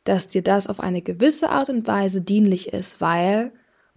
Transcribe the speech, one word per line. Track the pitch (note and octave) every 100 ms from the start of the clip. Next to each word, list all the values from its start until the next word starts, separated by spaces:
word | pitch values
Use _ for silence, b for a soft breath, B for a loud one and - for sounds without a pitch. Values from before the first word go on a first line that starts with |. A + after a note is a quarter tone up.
dass | - F#3+ -
dir | F#3+
das | F#3 G3+ -
auf | G3+
eine | F#3 F3+
gewisse | F3+ F3 C#4 D4+ D#4+
Art | - C#4
und | B3 A3+
Weise | G3+ G3 F#3+
dienlich | F3 G#3 G#3 F3+ -
ist, | - F#3 -
weil | E3 E3+ F3+ G#3 B3 b b b b